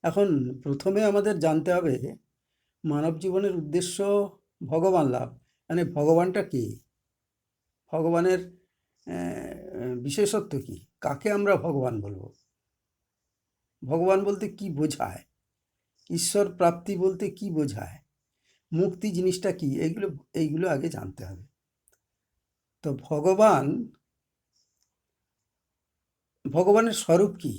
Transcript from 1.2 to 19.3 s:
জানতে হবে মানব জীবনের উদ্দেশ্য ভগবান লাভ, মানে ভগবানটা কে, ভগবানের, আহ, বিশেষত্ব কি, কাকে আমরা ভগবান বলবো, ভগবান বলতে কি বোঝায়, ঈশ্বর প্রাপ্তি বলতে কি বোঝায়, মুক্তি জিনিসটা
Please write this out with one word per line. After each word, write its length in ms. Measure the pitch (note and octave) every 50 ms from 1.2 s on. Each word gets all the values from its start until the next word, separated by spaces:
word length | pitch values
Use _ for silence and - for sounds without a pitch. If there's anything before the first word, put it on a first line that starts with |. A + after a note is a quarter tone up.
| G3+ G#3+ G3+ E3
জানতে 340 | D3+ D#3 D#3 D#3+ D3+ F3+
হবে 440 | F3 F3 F3 D#3 B2+ A#2+ A#2+ D3 - - _ _ _ _ _ _ _ _ _ _ _ _ -
মানব 340 | D#3 C#3+ D3 D3+ E3 E3 D#3
জীবনের 380 | F3 F#3+ F3+ F#3+ G3+ G3 F3+
উদ্দেশ্য 760 | E3+ D#3 D3 D3 F3+ F3 F3+ - - G3 G3+ G3+ G3+ G3+ G3 - _ _ _ _ _ E3
ভগবান 440 | A2+ D3 E3 E3+ F#3+ F#3 E3+ D3+ C3
লাভ, 300 | B2 B2 A#2+ A#2 - - _ _ _ _ _ _
মানে 160 | D#3 F3 E3+
ভগবানটা 580 | C#3 F3 D3+ D3 D3+ E3 E3+ F3 F#3 F3+ G#3
কে, 340 | - - - D3 A2+ G#2 A2 - _ _ _ _ _ _ _ _ _ _ _ _ _ _ _ _ _ _ _ _ _ _
ভগবানের, 640 | - D#3+ D#3+ E3+ E3+ E3+ E3+ F#3 F#3 F3+ - - - _ _ _ _ _ _ _ _ _ _
আহ, 880 | - F3+ - E3+ - E2+ - - - - - - - - B2 B2 B2+ B2
বিশেষত্ব 640 | B2 B2 C#3 C#3 G#3+ G#3 G3+ A3 G#3 G#3 - D3 C3+
কি, 260 | - - - - - _ _ _
কাকে 320 | - - - - - G#3+
আমরা 240 | G#3 G3+ G3+ G3+ F#3+
ভগবান 440 | - G#2+ - C#3 C#3 B2+ B2 A#2 G#2+
বলবো, 320 | G2 G2+ G2+ F#2 - - _ _ _ _ _ _ _ _ _ _ _ _ _ _ _ _ _ _ _ _ _ _ _ _ _ _ _ _ _ _ -
ভগবান 400 | B2+ D3+ E3 F3 F#3 F#3+ G3 G3+
বলতে 240 | G3+ G3+ G3 G#3+ G3+
কি 220 | - - G#3 F#3+
বোঝায়, 540 | D3+ C#3 D3+ D3 - - - F2+ F2 - - _ _ _ _ _ _ _ _ _ _ _ _ _ _ _ _ _
ঈশ্বর 460 | E3+ E3+ F3 - - G3+ G3+ G3 -
প্রাপ্তি 400 | - F3+ E3+ E3+ F3 - - G3+
বলতে 340 | F3 F#3 G3 F#3 - G#3+ F#3+
কি 200 | - - G3+ G3
বোঝায়, 480 | E3 D#3 D3 C3 G2+ - F#2 F2 - - _ _ _ _ _ _ _ _ _ _ _ _ _ _
মুক্তি 380 | E3 D#3+ F#3+ G3+ F#3 - - G#3+
জিনিসটা 420 | F3 F3 F3+ F#3